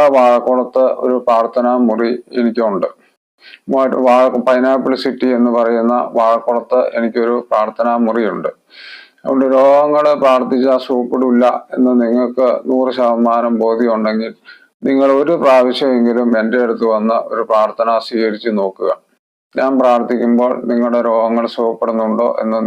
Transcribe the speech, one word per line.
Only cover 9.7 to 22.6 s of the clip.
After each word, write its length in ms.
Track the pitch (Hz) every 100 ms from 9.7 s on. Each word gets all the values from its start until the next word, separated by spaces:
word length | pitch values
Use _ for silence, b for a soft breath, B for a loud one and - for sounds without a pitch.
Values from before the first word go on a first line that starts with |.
| 143 147 147 147 143
പ്രാർത്ഥിച്ചാൽ 560 | 135 127 123 127 131 127 -
സുഖപ്പെടില്ല 580 | 127 120 131 127 120 123 123 - -
എന്ന് 160 | 127 123
നിങ്ങൾക്ക് 460 | 117 120 123 123 127 - -
നൂറ് 220 | 131 127 127
ശതമാനം 560 | 120 117 117 117 117 113
ബോധ്യമുണ്ടെങ്കിൽ, 680 | 113 113 120 110 110 110 113 - B B B _ 127
നിങ്ങൾ 220 | 135 139 139
ഒരു 140 | 147 170
പ്രാവശ്യമെങ്കിലും 880 | 143 131 127 120 139 123 120 117 120 113
എൻ്റെ 180 | 113 123
അടുത്ത് 220 | 120 110 113
വന്ന് 220 | 110 110 113 -
ഒരു 100 | 113 110
പ്രാർത്ഥന 480 | 110 107 104 113 113 -
സ്വീകരിച്ച് 440 | 117 110 107 117 104
നോക്കുക. 300 | 98 - 95 - _ _ _ _ _ 131
ഞാൻ 140 | 131 135
പ്രാർത്ഥിക്കുമ്പോൾ 680 | 127 120 113 120 120 120 123 - 120
നിങ്ങളുടെ 300 | 120 120 120 117
രോഗങ്ങൾ 360 | 113 113 113 117
സുഖപ്പെടുന്നുണ്ടോ 720 | - 117 113 117 113 110 110 120 -
എന്ന് 160 | 110 113